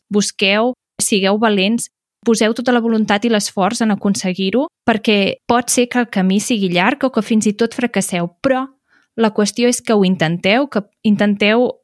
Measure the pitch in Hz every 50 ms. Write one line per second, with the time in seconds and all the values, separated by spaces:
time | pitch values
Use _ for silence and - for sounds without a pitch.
0 | - - 196 208 202 - - - 208 190 202 214 226 247 247 - _ _ _ -
1 | - - 226 190 190 190 202 214 233 220 208 196 185 202 233 233 - - _ _
2 | _ _ _ _ - 240 226 214 233 208 233 254 240 254 247 240 226 233 226 220
3 | 214 202 202 208 240 233 226 208 202 - - 208 185 196 240 - 233 214 202 202
4 | - 202 196 - - 185 180 190 190 190 202 247 294 339 - _ _ - 220 208
5 | 208 233 214 202 196 185 - - _ - 233 240 247 - - 254 247 240 - 247
6 | 233 233 - 196 185 185 190 208 202 - 254 208 196 180 175 175 180 220 285 277
7 | - 254 - 226 202 - 233 220 208 220 208 - 233 233 - - 247 240 - -
8 | 185 - 196 175 175 175 - _ - 269 262 254 262 269 _ _ _ _ _ _
9 | _ _ _ - 226 214 208 - 208 202 - - 240 240 247 - - - 226 208
10 | 196 185 185 - 165 156 170 175 - 190 208 254 285 285 - 220 202 - _ _
11 | - 220 202 - 208 208 202 202 214 202 220 240 247 - - -